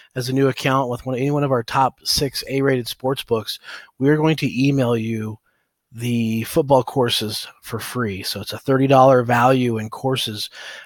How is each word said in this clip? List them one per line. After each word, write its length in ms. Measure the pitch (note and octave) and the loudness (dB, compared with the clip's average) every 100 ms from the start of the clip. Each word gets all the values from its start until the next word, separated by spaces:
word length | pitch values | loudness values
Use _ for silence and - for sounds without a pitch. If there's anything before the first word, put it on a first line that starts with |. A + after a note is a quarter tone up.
| - C3 | -12 -8
as 140 | B2 | -4
a 40 | |
new 140 | C3 C3+ | 2 2
account 420 | B2 C#3+ C3+ B2+ | 0 0 0 0
with 160 | A#2+ C3 | -4 -6
one, 120 | B2 | -4
any 140 | C#3 | -2
one 120 | D3 | 0
of 80 | C#3+ | 0
our 120 | B2+ | 0
top 360 | A#2 C#3 B2+ - | 0 0 0 0
six 400 | - - C#3+ - - | -4 -2 -2 -4 -6
A-rated 380 | C3+ C#3 C3 A#2 | -2 0 0 -2
sports 360 | - C3 C3+ | -6 -4 -4
books, 360 | - A2+ G#2+ - - - - - | -2 -4 -4 -12 -14 -18 -18 -2
we 100 | C3+ | 2
are 80 | D3+ | 4
going 180 | D#3 D#3 | 2 0
to 300 | C#3 B2 C#3 | -2 0 2
email 280 | C#3 A#2+ A#2 | 2 2 0
you 420 | A2+ A2+ A2 G#2+ _ _ _ _ _ | -2 -4 -6 -8 _ _ _ _ _
the 520 | A#2 A#2+ A#2+ A2+ A2+ | -10 -4 0 0 -2
football 400 | A2+ E3 C#3 C3+ | -2 0 4 4
courses 640 | B2 C#3 A#2+ - G#2+ G#2+ - - | 4 0 0 0 -4 -6 -10 -16
for 180 | - A2 | -12 -10
free. 420 | - B2 A2+ F#2+ | -8 -6 -4 -6
So 200 | - G2 | -8 -8
it's 120 | - | -10
a 40 | G#2+ | -8
thirty 280 | - C3 C3+ | 0 2 6
dollar 380 | C3+ C3 C3 | 6 8 6
value 540 | A#2+ A#2+ B2 C3 B2 A2 | 4 4 4 4 2 -2
in 120 | A2 | -6
courses, 600 | - C3 C3 - G#2 - - - - | -6 -4 -2 -4 -8 -10 -14 -18 -18